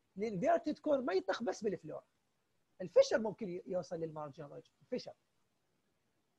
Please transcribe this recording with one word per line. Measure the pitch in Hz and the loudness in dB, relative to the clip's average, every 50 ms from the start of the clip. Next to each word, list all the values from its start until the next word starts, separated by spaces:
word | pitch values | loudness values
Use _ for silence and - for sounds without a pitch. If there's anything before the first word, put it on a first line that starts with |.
| _ _ _ 190 | _ _ _ -6
الانفيرتد | 208 233 208 175 202 311 339 330 - 302 294 - | -6 -4 -2 0 2 2 2 2 2 -2 -4 -2
كون | - 302 285 262 240 | 0 2 2 2 2
ما | 302 | 2
يطخ | 370 370 - - - - | 0 2 2 0 -2 -2
بس | 240 269 - - 208 | -2 -4 -4 -2 -2
بالفلور. | 220 180 - - 151 147 - - _ _ _ _ _ _ _ _ _ _ _ _ _ _ - | -2 -2 -4 -6 -10 -12 -12 -12 _ _ _ _ _ _ _ _ _ _ _ _ _ _ -12
الفشل | 185 175 - 508 539 - 381 269 | -10 4 8 8 8 8 6 2
ممكن | 220 220 175 - 233 180 | 2 0 -4 -4 -6 -6
ي-، | 175 185 - | -6 -6 -6
يوصل | - 185 185 165 - 185 | -4 -4 -4 -4 -4 -6
للمارجن | 165 165 160 151 156 151 147 127 - 147 | -6 -6 -6 -6 -8 -8 -10 -10 -12 -14
ريدج، | 143 151 151 - _ _ _ | -14 -14 -16 -18 _ _ _
الفشل. | _ _ 254 240 - - - _ _ _ _ _ _ _ _ _ _ _ _ _ _ _ _ _ _ _ _ _ _ _ _ | _ _ -6 -6 -6 -8 -14 _ _ _ _ _ _ _ _ _ _ _ _ _ _ _ _ _ _ _ _ _ _ _ _